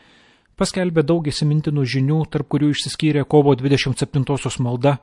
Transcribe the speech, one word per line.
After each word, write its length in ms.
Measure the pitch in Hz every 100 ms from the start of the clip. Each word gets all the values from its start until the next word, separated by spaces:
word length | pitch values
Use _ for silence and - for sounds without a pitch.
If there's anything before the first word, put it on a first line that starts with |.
| _ _ _ _ _ -
paskelbė 480 | 190 190 180 165
daug 220 | 147 170 151
įsimintinų 560 | - 151 156 156 147
žinių, 340 | 127 131 135 156 147
tarp 160 | 151 -
kurių 240 | 147 147
išsiskyrė 520 | 139 131 - 156 147 131
kovo 260 | 151 143
dvidešimt 460 | 127 139 139 135 113
septintosios 580 | - 143 127 139 127 -
malda 380 | 120 123 135 139